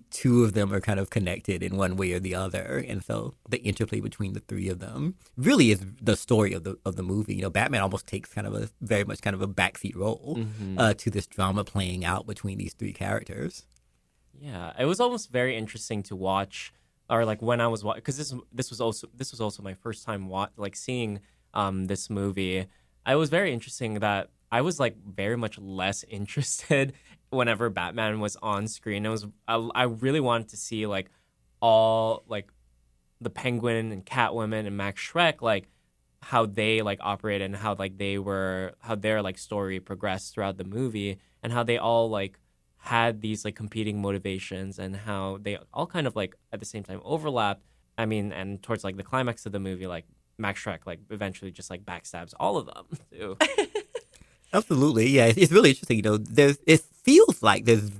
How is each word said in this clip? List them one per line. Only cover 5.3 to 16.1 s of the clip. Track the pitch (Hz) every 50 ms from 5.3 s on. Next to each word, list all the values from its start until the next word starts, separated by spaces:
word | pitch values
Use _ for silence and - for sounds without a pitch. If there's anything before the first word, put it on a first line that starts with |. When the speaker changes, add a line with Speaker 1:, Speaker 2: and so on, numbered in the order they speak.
| _ 127
Speaker 1:
really | 131 208 294 226 131 110
is | 104 92 98 92 107 -
the | - 113 104 -
story | - - 123 110 104 98 95
of | 92 82
the, | 98 95 - _
of | 101 87 95
the | 92
movie. | 92 95 107 104 - 101
You | 95 95
know, | 92
Batman | 80 98 117 143 139 104
almost | 98 98 101 98 -
takes | - - 98 - - -
kind | 107 101
of | 104 104
a, | 104 107 110 - _
very | - 101 110 101 101
much | 101 101 -
kind | - 104 98
of | 95
a | 101 101
backseat | 95 - 90 95 - - - 98 -
role, | 90 98 110 113 - - 139 165 117
Speaker 2:
Mm-hmm. | 110 107 107 107 101 95 95 98
Speaker 1:
uh, | 117 110 101
to | - - 117
this | 98 101 -
drama | - - - 95 95 95 104 98
playing | - - 104 95 90 90 92 85
out | 87 92 - - -
between | 101 - - 101 98 104
these | 98 - -
three | - 107 98 92
characters. | - 95 98 104 - - - - 113 139 180 - - - _ _ _ _ _ _ _ _ _ _ _ _ _ _ 135
Speaker 2:
Yeah, | 143 143 113 87 85 85 - -
it | 127
was | 151 190 202
almost | 247 247 247 220 - -
very | 123 123 123 131 117 110
interesting | 110 107 - 113 - - 113 104 98
to | -